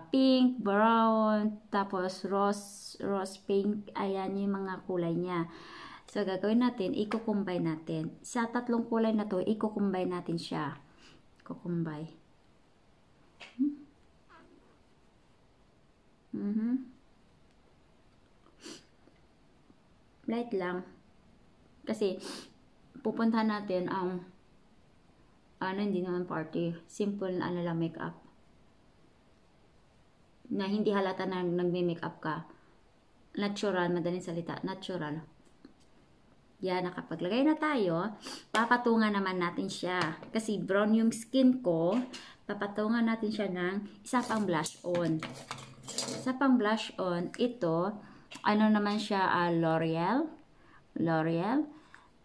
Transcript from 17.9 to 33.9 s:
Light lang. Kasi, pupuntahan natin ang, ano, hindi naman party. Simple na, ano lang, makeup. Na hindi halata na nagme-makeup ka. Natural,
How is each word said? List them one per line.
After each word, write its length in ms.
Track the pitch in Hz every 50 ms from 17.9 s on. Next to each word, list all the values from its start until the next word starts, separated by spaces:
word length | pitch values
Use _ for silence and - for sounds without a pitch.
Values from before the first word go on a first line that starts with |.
| _ _ _ _ _ _ _ _ _ _ _ - - - - - - - - - _ _ - - - - - _ _ _ _ _ _ _ _ - - _ _ _ _ _ _ _ _ _ -
Light 240 | - 226 240 240 233 208 190
lang. 240 | 180 180 180 180 190 - - - - - - - - - - - - - - - - - - - -
Kasi, 320 | - 220 - 214 190 - - - - - - - - - - - - - - - - - - -
pupuntahan 480 | 220 220 - 226 226 226 220 220 220 208
natin 320 | 208 202 202 185 180 180
ang, 400 | - 190 190 180 180 185 175 175 - - - _ _ - - - _ _ - _ _ _ - - - _ - - _ _ _ _ _ _ -
ano, 160 | 180 190 190 202
hindi 240 | 208 202 196 180
naman 240 | 180 180 175 180 180
party. 480 | 175 156 160 156 160 - 165 170 170 170 165 - -
Simple 480 | - - 208 202 202 202 190 185 185 175
na, 160 | - - 175
ano 80 | 175
lang, 160 | 175 175 165 165
makeup. 400 | 165 165 165 - 160 165 165 - - - - - - - - - - - _ _ _ - _ _ - - _ _ _ _ _ _ _ _ _ _ - - _ - - _ _ _ _ _ _ _ _ _ _ _ - -
Na 160 | 208 202 196
hindi 240 | 196 202 214 208 214
halata 400 | 202 202 190 185 185 - 190 190
na 160 | 185 180 180
nagme-makeup 720 | 175 175 180 180 175 175 180 175 175 170 170 - 165 - -
ka. 320 | - 160 151 165 165 - - - - - - _ _ _ _ _ _ _ _ _ _ _ - 196
Natural, 560 | 208 202 202 - 220 202 185 180 175 175